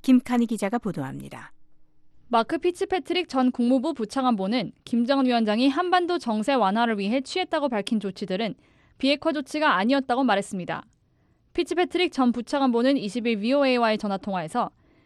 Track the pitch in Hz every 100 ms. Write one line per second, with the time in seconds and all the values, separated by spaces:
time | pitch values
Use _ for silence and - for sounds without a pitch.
0 | - 254 - 247 233 220 202 233 202 160
1 | 131 139 135 123 - - - - - -
2 | - - - 233 226 330 359 349 381 370
3 | - 349 349 262 254 - 240 262 285 285
4 | 214 - 254 214 190 247 196 - - 233
5 | 240 277 254 233 214 214 269 269 359 359
6 | 339 349 240 214 220 269 196 214 233 208
7 | 196 262 269 370 359 320 277 220 196 220
8 | 196 - 202 185 226 - _ _ _ -
9 | 262 285 311 302 269 302 302 185 214 277
10 | 262 247 254 196 196 196 170 151 - _
11 | _ _ _ _ _ - 349 339 359 349
12 | 359 - 247 240 226 285 269 233 254 277
13 | 202 233 226 220 220 285 269 247 226 214
14 | 208 196 - 185 160 247 202 - _ _